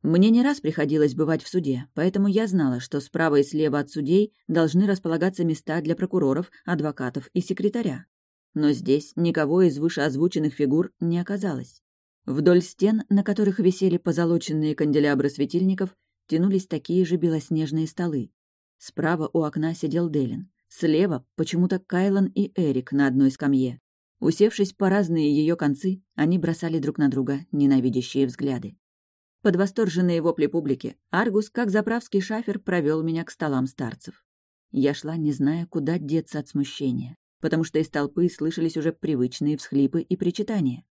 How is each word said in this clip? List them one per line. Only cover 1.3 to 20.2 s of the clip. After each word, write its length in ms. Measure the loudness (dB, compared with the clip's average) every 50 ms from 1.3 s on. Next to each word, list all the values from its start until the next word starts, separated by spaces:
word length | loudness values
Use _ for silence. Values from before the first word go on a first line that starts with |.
| 0 -2
в 60 | -4 -4
суде, 380 | -4 -2 -2 -2 -4 -4 -6 -8 _
поэтому 340 | -2 -2 0 2 2 0 2
я 180 | 2 2 0
знала, 320 | 2 0 2 2 2 0 -4
что 220 | -6 -6 -6 -6
справа 400 | -6 -6 -2 0 0 4 4 4
и 20 |
слева 380 | 4 2 0 0 0 0 0 0
от 100 | -2 -4
судей 420 | -6 -6 -2 2 2 2 2 2 _ _ _ -2
должны 380 | 0 2 2 4 4 2 2
располагаться 580 | 2 0 -2 _ -4 -2 0 0 -2 0 0 -2
места 360 | -2 -2 -4 -4 -6 -6 -4
для 160 | -2 -2 -2
прокуроров, 540 | -2 -2 -2 0 0 2 2 0 0 -4 -8 _ -16 _
адвокатов 640 | -4 -4 -2 -2 -4 -4 -4 -6 -6 -6 -8 -12 -4
и 80 | _ -4
секретаря. 640 | -2 -2 -4 -2 -2 -2 -2 0 -4 -4 -4 -6 -12 _ _ _ _ _ _ _ _ _ _
Но 160 | 0 2 2
здесь 420 | 2 0 2 2 2 2 0 -4 -4
никого 460 | -2 0 0 2 0 0 2 4 4
из 160 | 4 4 2 2
вышеозвученных 760 | -2 -2 -2 0 -2 -2 0 0 0 0 0 0 -2 -2 0
фигур 380 | 0 0 2 2 0 0 -2 _ _
не 180 | -2 -2 0 -2
оказалось. 640 | -2 -4 -6 -4 -4 -4 -4 -6 -8 -12 -18 _ _ _ _ _ _ _ _ _ _
Вдоль 360 | -6 -4 2 4 6 6 6
стен, 400 | 4 0 -4 _ 2 2 2 0 0 _
на 160 | 2 2 2
которых 340 | 2 0 2 2 0 2 2
висели 380 | 2 2 2 2 0 2 2
позолоченные 760 | 2 _ -2 0 0 2 2 2 0 0 -2 -2 0 0 0 0
канделябры 560 | 0 0 2 4 4 4 4 2 2 2 0
светильников, 680 | 0 -2 -4 -2 0 0 2 2 0 0 -2 -6 _ _ _ _ _ _ _ _
тянулись 380 | 0 0 2 2 2 0 -2
такие 380 | -2 -8 -8 -4 0 2 2 2
же 120 | 2 0
белоснежные 680 | 0 2 0 0 0 -2 -2 -2 -2 0 0 -2 -2 -2
столы. 440 | -2 -4 -4 -4 -2 -2 -4 -6 -6 _ _ _ _ _ _ _ _ _ _
Справа 500 | -20 -12 _ -2 0 0 0 0 -2 -2
у 100 | _ 0
окна 320 | 0 0 -2 -2 -2 -2 -4
сидел 340 | -4 -4 -2 -2 0 -2 0
Делин. 420 | 0 -2